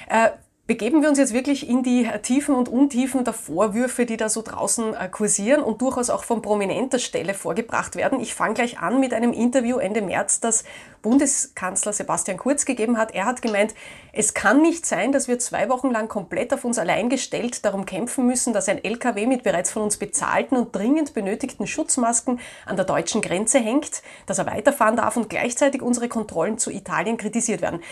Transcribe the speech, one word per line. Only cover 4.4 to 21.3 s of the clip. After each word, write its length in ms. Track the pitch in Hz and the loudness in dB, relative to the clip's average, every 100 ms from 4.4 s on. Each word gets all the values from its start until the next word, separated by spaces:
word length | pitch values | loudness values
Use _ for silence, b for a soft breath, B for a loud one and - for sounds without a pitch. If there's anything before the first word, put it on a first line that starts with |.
draußen, 540 | 220 - - - 220 - | -6 -4 -2 0 -2 -4
äh, 140 | 185 | -6
kursieren 520 | - 208 196 202 302 | -2 0 0 4 4
und 180 | 247 214 | 2 0
durchaus 300 | 254 262 240 | 0 0 -2
auch 140 | 196 | -2
von 180 | - 226 | -2 -2
prominenter 560 | 208 208 196 160 262 247 | 0 0 0 0 0 -2
Stelle 380 | - 170 175 196 | -2 -4 -4 -4
vorgebracht 600 | 170 175 - 117 - 175 | -4 -4 -2 -2 -4 -2
werden. 240 | 190 262 | -2 0
Ich 140 | 110 | -4
fange 220 | - 180 220 | -2 -2 0
gleich 240 | 233 - | -2 -2
an 200 | 170 254 | -2 2
mit 140 | 262 | 2
einem 180 | 226 240 | 2 0
Interview 460 | - 240 262 240 254 | 2 2 2 0 0
Ende 240 | 190 226 | 0 -2
März, 380 | 190 175 - - | -2 -2 -2 -2
das 240 | 226 - - B B B | 0 -2 -4 B B B
Bundeskanzler 920 | 214 277 285 - - - 185 190 214 | 2 4 4 0 -4 -6 -6 -4 -4
Sebastian 440 | 202 185 170 - 180 | -4 -2 -4 -2 -4
Kurz 280 | 247 285 - | -2 0 0
gegeben 320 | 254 220 226 | 0 0 0
hat. 160 | 220 | 0
Er 120 | 185 202 | -2 -2
hat 180 | 247 | -2
gemeint, 320 | 233 202 214 - B B B | 0 2 0 -2 B B B
es 220 | - - | -2 -2
kann 300 | - 202 262 | 2 4 6
nicht 240 | 330 339 - | 4 2 -2
sein, 240 | 170 226 | 0 2
dass 160 | 277 262 | 0 0
wir 100 | 247 | -2
zwei 320 | - - 214 | -2 -2 0
Wochen 220 | 254 269 | 0 0
lang 160 | 226 214 | 0 -2
komplett 440 | 214 180 - 247 | -4 -4 -4 -2
auf 140 | - 240 | -2 -2
uns 140 | 240 | 0
allein 300 | 175 165 240 | 0 2 2
gestellt 540 | 269 - 151 233 - | 0 -2 -4 -4 -2
darum 220 | 214 196 196 | -2 -2 -4
kämpfen 400 | 180 240 - 247 | -4 -4 0 2
müssen, 260 | 254 262 | 2 2
dass 160 | 208 196 | 0 0
ein 160 | 185 | 0
L 140 | 190 233 | -2 -2
K 160 | 247 | -2
W 140 | 202 226 | 0 2
mit 160 | 262 | 2
bereits 260 | 208 170 180 | 2 0 0
von 140 | 220 | -2
uns 140 | 208 208 | -2 -2
bezahlten 600 | - - 180 - - 170 | -4 -2 0 2 2 0
und 180 | 233 185 | 0 0
dringend 380 | 214 311 294 | 2 2 0
benötigten 540 | 240 190 | -2 -4